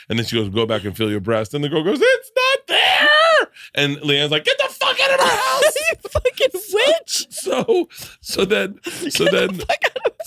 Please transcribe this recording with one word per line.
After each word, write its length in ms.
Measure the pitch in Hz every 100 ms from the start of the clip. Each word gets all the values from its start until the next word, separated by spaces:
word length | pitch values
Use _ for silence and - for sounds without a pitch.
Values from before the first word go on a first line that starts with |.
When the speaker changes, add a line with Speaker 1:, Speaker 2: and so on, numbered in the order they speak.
| -
Speaker 1:
And 80 | 113
then 80 | 113
she 100 | 117
goes, 120 | 101
"Go 160 | 104 113
back 180 | 107 101
and 100 | 95
feel 120 | 110
your 80 | 104
breast." 340 | 95 110 110
And 100 | 147
the 60 | 143
girl 140 | 160
goes, 160 | 160 254
"It's 300 | 494 494 - 508
not 320 | 523 539 -
there." 840 | - 740 740 587 605 659 622 392 - - -
And 220 | 143 143
Leanne's 340 | 151 143 147
like, 120 | 151 151
Get 120 | 554
the 160 | 539
fuck 260 | - 523 508
out 140 | 539
of 60 | 539
our 80 | 523
Speaker 2:
<laughs> 0 |
Speaker 1:
house. 480 | 415 523 523 605 587 640
Speaker 2:
You 200 | 640 -
fucking 500 | - 508 - - 370
Speaker 1:
So, 140 | 427 403
Speaker 2:
witch. 520 | 539 659 - - -
Speaker 1:
so, 600 | - - 254 - 359 - - - -
so 240 | - - 190
then, 340 | 208 190 - 339 - 330
so 160 | - 170
Speaker 2:
Get 60 |
the 60 | - 190
Speaker 1:
then, 60 | 185
Speaker 2:
fuck 180 | - 605 -
out 120 | - 508
of 60 | -